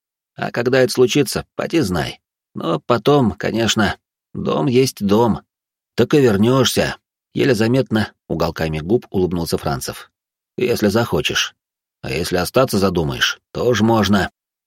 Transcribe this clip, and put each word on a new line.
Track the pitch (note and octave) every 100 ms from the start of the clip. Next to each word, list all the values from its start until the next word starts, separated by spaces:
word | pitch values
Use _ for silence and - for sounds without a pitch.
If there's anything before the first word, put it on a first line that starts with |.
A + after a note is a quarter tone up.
| _ _ _ -
А | -
когда | - A#2+ C3
это | B2
случится, | - D#3+ D3 B2+ D#2+ - -
поди | - E3
знай. | G2 F2 - - _ _ _ -
Но | D#3+ D#3
потом, | - A#2 C#3 C#3+ A2
конечно, | - F2 G#2+ A2+ A2 G2 - _ _ _
дом | - E2 C3+ D3
есть | B2 C3 - G2+
дом". | G#2+ A#2+ - _ _ _ _ _ -
"Так | B2
и | D3+
вернешься", | B2 G2 A2+ C3+ G#2+ - D2 - _ _ _
еле | - C3
заметно | G#2+ A2+ C3 A#2+ A2 G#2+ _ -
уголками | D#2+ E2 - D#2+ D#2
губ | E2 B2 -
улыбнулся | F#2+ F2 F2 D#2+ F#2
Францев. | D#2+ C2+ - - - _ _ _ _ -
"Если | B2 A2+ G#2
захочешь. | A2 A#2 D#2+ - - - _ _ _ _ _
А | -
если | E2 F2 F3+
остаться | - C3 C3 G#2
задумаешь, | F#2+ F2 D2 B1 - - _
тоже | D#2 A2+ G#2+
можно. | A2 A2+ G2 G2+ E2+ _ _ _